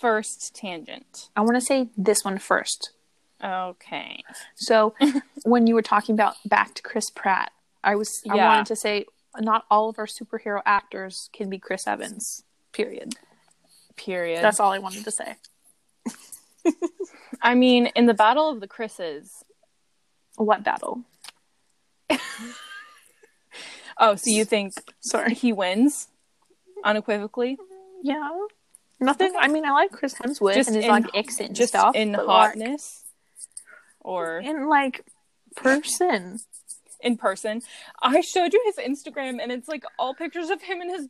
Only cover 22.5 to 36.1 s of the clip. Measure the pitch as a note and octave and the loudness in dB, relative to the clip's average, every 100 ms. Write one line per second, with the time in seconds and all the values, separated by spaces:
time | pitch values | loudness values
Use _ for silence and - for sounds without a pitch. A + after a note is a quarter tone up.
22.5 | - - - - - _ _ _ _ _ | -18 -18 -20 -20 -20 _ _ _ _ _
23.5 | - - - - - A3 G3+ B3 G#3+ G#3+ | -20 -18 -18 -18 4 4 4 0 0 2
24.5 | G#3+ G3 - - _ - A3+ - A#3 B3 | 0 -2 -10 -20 _ -4 -2 0 0 0
25.5 | G3+ F#3 G3 C#4 - - _ _ _ _ | 2 0 4 2 2 -12 _ _ _ _
26.5 | _ _ - C#4+ G#3+ G#3 G#3 G#3 - B3 | _ _ -4 0 0 0 -4 -4 -4 -4
27.5 | C4+ F#4+ F#4+ F#4+ F#4+ C#4 D#4 D4 E4+ G#4+ | -4 -12 -20 -20 -8 -6 -4 -6 -6 -10
28.5 | _ _ _ _ _ B3+ C#4+ F#4 F4+ C#4 | _ _ _ _ _ -2 2 0 2 0
29.5 | D#4 D4+ C#4+ G4 - C#4 - A#3+ C#4+ G3 | 0 2 2 2 -2 -8 -6 -8 0 2
30.5 | G3+ - A3 A3+ G#3 A#3 G3 G#3+ - - | 2 2 2 4 4 2 -4 -4 -8 -8
31.5 | G3 A#3+ G3 G3 G#3+ G#3+ G3+ G#3 F#3+ G#3+ | 0 2 4 4 4 0 0 4 6 6
32.5 | G#3+ A3+ D4 - - - _ _ _ - | 2 -6 -6 -10 -18 -20 _ _ _ -20
33.5 | - - - _ _ - F#3 E3 E3 B3+ | -20 -20 -20 _ _ -8 -4 -4 -6 -6
34.5 | D#4 C#4+ C#4+ C4+ - - _ _ _ _ | -4 2 2 2 -6 -18 _ _ _ _
35.5 | - C4 C#4 - - F4+ | -2 2 2 0 0 0